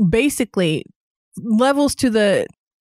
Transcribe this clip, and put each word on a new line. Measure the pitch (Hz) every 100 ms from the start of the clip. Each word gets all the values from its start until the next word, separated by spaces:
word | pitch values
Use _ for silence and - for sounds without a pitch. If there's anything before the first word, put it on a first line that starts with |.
| 180
Basically, | 226 277 - 226 196 170 151 - _ _ _ _ -
levels | 226 214 269 277 285 -
to | 254
the, | 220 202 143 - - _ _